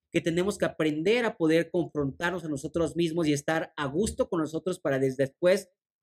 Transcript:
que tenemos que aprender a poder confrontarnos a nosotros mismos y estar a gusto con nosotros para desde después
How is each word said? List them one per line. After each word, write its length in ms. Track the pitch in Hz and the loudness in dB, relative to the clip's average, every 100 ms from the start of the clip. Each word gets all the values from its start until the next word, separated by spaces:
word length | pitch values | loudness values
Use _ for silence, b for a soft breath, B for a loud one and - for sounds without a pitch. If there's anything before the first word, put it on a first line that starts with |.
| _ | _
que 80 | 170 | -2
tenemos 380 | 170 165 190 196 | 0 0 0 0
que 80 | 175 | -2
aprender 580 | - 156 151 165 240 | 0 0 0 2 2
a 120 | 226 - | 0 0
poder 340 | 160 160 165 | 2 4 2
confrontarnos 760 | 180 165 151 143 - 175 180 | -2 -4 -2 -4 -2 -4 -4
a 40 | 165 | -6
nosotros 480 | 143 156 170 165 156 | -6 -4 -2 -2 0
mismos 300 | 170 160 156 | 0 0 0
y 60 | |
estar 400 | 143 - 160 170 - | 0 0 -2 -4 -6
a 100 | 143 | -4
gusto 420 | 143 214 - 254 | -2 -2 -2 -2
con 120 | 175 | -2
nosotros 380 | 151 156 - 175 | -2 -4 -4 -4
para 200 | 160 135 | 0 0
desde 260 | 135 131 | 0 0
después 440 | 131 - 175 190 190 _ _ _ | -2 0 2 2 0 _ _ _